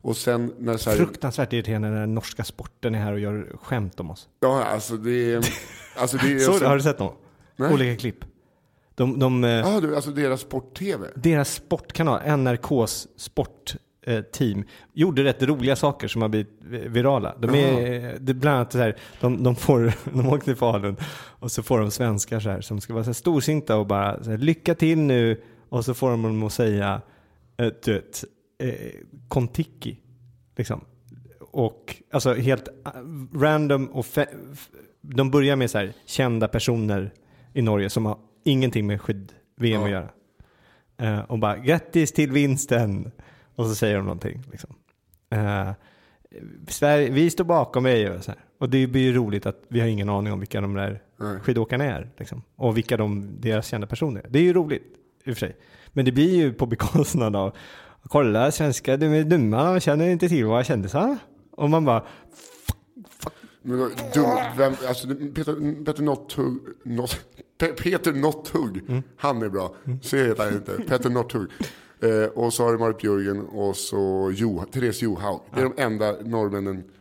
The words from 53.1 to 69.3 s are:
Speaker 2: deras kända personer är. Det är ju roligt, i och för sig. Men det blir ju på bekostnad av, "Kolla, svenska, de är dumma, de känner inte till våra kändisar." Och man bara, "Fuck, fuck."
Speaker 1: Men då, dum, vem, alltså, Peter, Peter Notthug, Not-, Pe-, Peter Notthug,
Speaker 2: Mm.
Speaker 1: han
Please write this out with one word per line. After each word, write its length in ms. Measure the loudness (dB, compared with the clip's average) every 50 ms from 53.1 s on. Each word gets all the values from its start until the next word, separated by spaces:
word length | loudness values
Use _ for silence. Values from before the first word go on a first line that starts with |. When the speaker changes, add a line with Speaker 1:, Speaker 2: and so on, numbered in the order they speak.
| -2 -4 -6 -10 -12 -6
Speaker 2:
deras 260 | -2 -2 0 0 -2
kända 200 | -4 -6 -8 -6
personer 340 | -6 -6 -4 -4 -4 -4 -6 -10
är. 60 | 0
Det 80 | 2 4
är 40 | 4
ju 100 | 6 4
roligt, 300 | 4 2 0 -2 -6 -6 -12 -20 -20 _ _ _ _ _
i 60 | -8
och 40 | -6
för 100 | -4 -4
sig. 100 | -6 -8 _ _ _ -20 -20 -20 -8 _
Men 120 | 2 2
det 80 | 2 4
blir 240 | 4 4 6 6
ju 160 | 4 4 2 2
på 140 | 0 -2
bekostnad 720 | -2 0 -2 -2 0 2 2 2 2 2 0 0 2 2
av, 200 | 0 0 -2 -4 -8 -20 -20 -20 -20 -20 -20 -20 _ _
"Kolla, 480 | 0 2 4 4 6 4 4 2 2 2
svenska, 440 | 0 0 0 0 -2 0 0 2
de 100 | 2 4
är 180 | 4 4 4 4
dumma, 480 | 4 4 4 4 4 2 2 2 4 2
de 60 | 2
känner 280 | 2 2 2 2 4 2
inte 200 | 2 2 2 2
till 160 | 2 2 2
våra 200 | 4 2 2 2
kändisar." 540 | 2 0 -2 -2 -2 0 0 0 0 -2 -4 -8 -16 -20 _ _ _
Och 200 | -8 -2 0 2
man 140 | 2 4 4
bara, 200 | 4 2 2 0 -4 -18 -20 -20 -20 -20 -20 -20 -20 -20 -18 -8
"Fuck, 100 | -8 -8 _ _ _ _ -20 -20 -20 -20 _
fuck." 140 | -12 -12 -12 -14 -20 -20 _ _ _
Speaker 1:
Men 160 | -4 -2 0
då, 100 | -2 -2 -4 -6 -10 -2 2
dum, 100 | 2 4 4 2 2 0 -2 0
vem, 160 | 2 2 2 2 -2 -4 -4
alltså, 200 | -4 -4 -4 -8
Peter, 760 | -6 -6 -6 -8 -6 -6 -4 -4 -4 -2 -2 -4 -4 -4 -4
Peter 180 | -6 -4 -2 0
Notthug, 560 | 0 -2 -2 -4 -10 -6 -4 -2 -2 -2 -6 -10 -14 -20 _ _
Not-, 360 | -6 -4 -4 -4 -4 -6 -8 -10 _ _ -20 -20 _ _ _
Pe-, 140 | -4 -4 -2 -2 -2
Peter 300 | -2 -2 0 0 0 0
Notthug, 760 | 2 0 0 0 -2 -10 -4 -4 -2 -2 -2 -4 -8 -6 -4
Speaker 2:
Mm. 140 | -4 -4 -4 -6 -14
Speaker 1:
han 260 | _ -2 -2